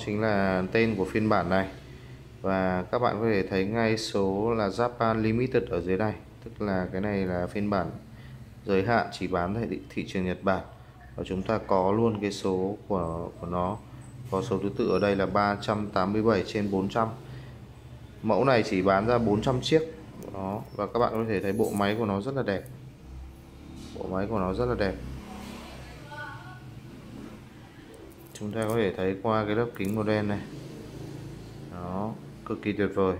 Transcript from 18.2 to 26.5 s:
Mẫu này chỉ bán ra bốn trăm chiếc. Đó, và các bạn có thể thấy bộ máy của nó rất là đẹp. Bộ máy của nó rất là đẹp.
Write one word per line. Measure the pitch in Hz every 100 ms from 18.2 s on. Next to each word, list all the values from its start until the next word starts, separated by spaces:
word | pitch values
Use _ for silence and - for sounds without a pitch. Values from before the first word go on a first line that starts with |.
Mẫu | 107 98
này | 131 120
chỉ | 101 95
bán | 95 95 110
ra | 120
bốn | 113 104
trăm | 135 123
chiếc. | 123 156 160 - - - -
Đó, | 98 95 104 - -
và | 98
các | 117
bạn | 120
có | 110 113
thể | 95
thấy | 98
bộ | 101 110
máy | 101 101 110
của | 110
nó | 98
rất | 120
là | 135
đẹp. | 110 92 - - - - - - - - - - - - - -
Bộ | 90
máy | 95 104
của | 110
nó | 92
rất | 95 123
là |
đẹp. | 107 98 - - - - - - - - - - - - 294 294 - -